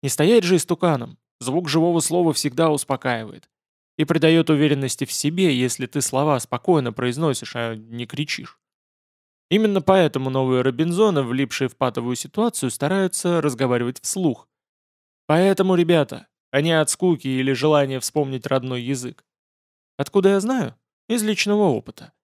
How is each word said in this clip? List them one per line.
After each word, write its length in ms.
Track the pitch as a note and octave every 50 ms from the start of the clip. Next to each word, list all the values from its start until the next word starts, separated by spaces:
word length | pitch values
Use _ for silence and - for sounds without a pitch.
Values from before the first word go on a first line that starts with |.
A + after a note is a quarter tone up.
Не 80 | - C#3
стоять 360 | - - D3+ F3 A#3+ A#3 F#3
же 100 | F3 F#3+
истуканом. 640 | E3+ - - F3 - - F3 D#3 C3 A#2 A#2+ - _ _ _ _ _
Звук 260 | B2 A#2+ C3 E3 F3+ D#3
живого 320 | C#3 E3 D#3+ F3 E3+ E3+
слова 320 | D3 - D#3+ F3+ F3 E3
всегда 400 | D3 - - D3 B2+ C3 E3 D#3+
успокаивает. 800 | D3+ C#3 - _ C3+ B2+ - C3 A#2+ A2+ A2 - - - _ _ _ _ _ _ _ _ _ _ _ -
И 80 | D#3
придаёт 440 | D3+ E3 D#3+ - D#3+ E3 E3 D#3+ D#3+
уверенности 560 | D#3 C#3+ D3 D3+ D3 C#3 C3+ C3 - - C#3
в 60 | -
себе, 440 | - - - C#3+ D#3+ F3 F#3+ F3 C#3
если 300 | B2 B2+ B2 - - C3
ты 160 | A#2+ - D3
слова 380 | C3 - - C3 C#3+ D#3 D3 B2+
спокойно 540 | - - - B2 _ - F3+ D#3 C3 A#2+ A2
произносишь, 640 | - B2 B2 A#2+ C3+ E3 D#3 C3 - - - -
а 200 | A#2+ A#2 A#2 A2+
не 300 | G#2+ A2 A2+ A2+ A#2+ A#2+
кричишь. 520 | - - B2+ D3+ D3 - - D3 - - _ _ _ _ _ _ _ _ _ _ _ _ _ _ _ _ _ _ _
Именно 320 | E3 G#3+ A3 G#3+ G3+ F#3+
поэтому 480 | D3+ - F#3+ F#3+ F3 D3+ - C#3 C3+ C3+
новые 320 | C3 C3+ C3 C3 B2+ B2+
Робинзоны, 600 | B2 C3+ B2+ A#2+ D#3+ E3+ F3 F3+ A3 G#3+ F#3 D3 C3+
влипшие 440 | A#2 A#2+ C3 C#3 B2+ - - C3+ B2+
в 80 | -
патовую 400 | _ C#3 B2 G#2+ - A#2+ B2 B2
ситуацию, 560 | - - C3 _ - A3 A#3+ - - - B2+
стараются 680 | - - C#3 D3 F#3 G3 G3 F#3 - - - F#3 E3+ E3+
разговаривать 600 | D3+ D3 B2+ A2+ C3+ B2+ B2 A#2+ A#2+ A#2+ B2+ -
вслух. 460 | - - - G3 F#3 D#3+ A#2+ - - _ _ _ _ _ _ _ _ _ _ _ _ _ _ _ _ _
Поэтому, 480 | D3+ E3 F#3 G3 G3 - F#3+ F#3+ F#3
ребята, 520 | F3 F3 D#3+ F3 D#3+ C#3+ - - - - _ _ _ _ _
а 100 | - C#3
не 100 | D3 E3
от 180 | E3 D#3+ D3+ -
скуки 380 | - - F#3 F#3 E3+ C#3+ - C3+
или 240 | C3 C3 C3 C3+
желания 480 | C3+ A#2 B2+ D3+ D#3 D3 C#3+ C3+ C3+ C3
вспомнить 480 | - - _ D3+ D3 C3+ C3+ B2+ - -
родной 340 | C3+ C3+ B2 C3 B2+ B2
язык. 440 | A#2+ A#2+ C#3 B2+ B2 B2 - _ _ _ _ _ _ _ _ _ _ _ _ _ _ _ _ -
Откуда 320 | C#3+ - - G3+ F#3 G3
я 100 | G3 G3
знаю? 360 | F#3+ A3+ C4+ C4 F#3 A#2+ - _ _ _ _ _ _ _
Из 120 | A3 A#3+
личного 420 | G#3+ G#3+ G#3+ F3+ - G3+ G3+ G#3 G#3
опыта. 500 | F3+ C3 G#2+ - - - - - - _ _